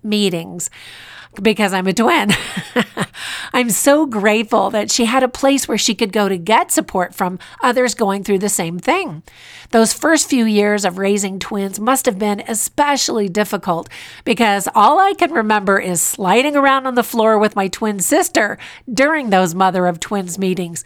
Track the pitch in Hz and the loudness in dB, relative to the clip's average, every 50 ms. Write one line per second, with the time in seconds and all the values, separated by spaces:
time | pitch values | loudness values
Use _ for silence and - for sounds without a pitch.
0 | - 214 208 208 208 190 170 165 165 190 175 175 - - - - - - - - | -6 -2 0 0 0 0 -2 -2 -6 -8 -10 -10 -10 -10 -12 -16 -20 -20 -20 -20
1 | - - - - - - - - 196 220 214 - 208 190 185 190 185 190 180 226 | -20 -20 -20 -20 -20 -20 -8 -2 0 0 2 2 0 0 0 0 0 0 0 2
2 | 220 - 175 247 202 208 190 - - - - 185 - - - 254 - - - - | 2 2 2 2 2 0 0 -2 -2 -8 -10 -10 -8 -4 -2 -4 -4 -4 -4 -8
3 | 233 - - - - - - - - - - 247 247 233 190 - - 277 277 302 | -8 -8 -8 -14 -12 -12 -12 -12 -10 -4 -2 -2 0 0 0 0 4 4 4 4
4 | 320 277 226 208 190 214 208 220 233 220 247 214 226 202 226 214 208 214 - - | 2 0 -2 0 2 2 2 2 0 0 0 0 0 0 0 -2 -2 -2 0 0
5 | 233 220 240 262 262 247 - - - 269 277 262 - - 247 202 - - 208 - | 0 0 2 2 0 0 0 0 2 2 2 2 0 -2 -2 -2 0 -2 -2 -2
6 | 233 190 - 220 202 196 196 175 165 190 220 262 370 - - 320 311 - - 190 | -2 -2 0 0 0 0 0 -2 0 2 2 2 2 2 0 -2 -2 0 -2 -2
7 | 180 - - - 190 180 185 180 - - - - 453 453 240 254 247 240 247 - | -2 -2 -2 -4 -4 -2 -4 -6 -12 -16 -10 -4 -2 0 2 2 0 0 0 0
8 | 226 196 196 202 185 - 202 185 208 202 - - 180 165 170 180 - 254 320 381 | 0 0 -2 -2 -2 0 0 0 0 0 -2 -2 -4 -4 -6 -4 -2 0 0 0
9 | 381 262 160 156 - - - - - - - - - - - 226 226 220 - - | -2 -6 -10 -14 -16 -20 -20 -20 -20 -20 -20 -20 -8 0 2 2 2 2 0 0
10 | - 302 320 294 - - 285 247 226 220 214 202 208 208 208 208 202 185 175 190 | 0 2 2 2 2 0 0 2 2 2 2 2 2 2 2 0 0 -2 -2 -2
11 | 196 196 208 202 202 190 190 190 - - 220 202 196 196 190 202 208 247 269 - | 0 0 0 0 -2 -4 -6 -8 -8 -6 -6 -4 -4 -6 -6 -4 -2 0 0 0
12 | - 254 202 185 214 208 202 196 - - 226 208 - - _ - 294 294 285 269 | 0 0 -2 0 0 -2 -2 -2 -4 -6 -6 -6 -6 -4 _ 0 2 2 2 0
13 | - - - 226 208 190 170 214 208 - - 185 - 190 170 165 - - - - | 0 -2 -2 -2 -2 -2 0 -2 -2 -2 -2 -4 -2 -2 -2 -2 -4 -10 -14 -20
14 | - - - - - - 226 170 233 208 202 202 175 - - 220 202 247 302 381 | -20 -20 -18 -8 -4 -2 0 2 2 2 2 0 0 0 2 4 6 6 6 6
15 | 381 392 403 392 359 277 320 277 220 214 220 208 196 196 196 202 - 185 180 165 | 4 4 2 0 0 0 0 0 0 2 0 0 2 2 2 2 0 -2 -2 -2
16 | - - - - 196 180 196 240 269 302 294 285 277 269 269 269 262 262 247 247 | -2 -4 -4 -2 0 2 2 4 2 2 2 2 4 4 4 2 0 0 0 0
17 | 196 - - 233 214 220 220 208 214 208 - 202 190 190 - - 226 214 208 190 | -2 0 0 2 2 4 4 4 2 2 0 0 -4 -4 -4 -4 -4 -4 -2 -2
18 | 180 - 285 339 349 - - 339 214 208 - - - - - - - - 226 220 | -2 2 2 2 2 2 0 0 0 0 -4 -8 -14 -18 -20 -18 -12 -6 -2 0
19 | 269 294 320 302 269 226 190 208 190 170 165 185 190 185 180 185 180 180 175 165 | 2 2 2 0 0 2 2 2 2 2 0 2 2 2 2 2 0 0 0 -2
20 | - - 208 202 190 180 170 196 190 185 185 180 180 170 170 - - | -6 -6 -6 -6 -6 -6 -6 -4 -2 -2 -2 -2 -6 -8 -10 -12 -14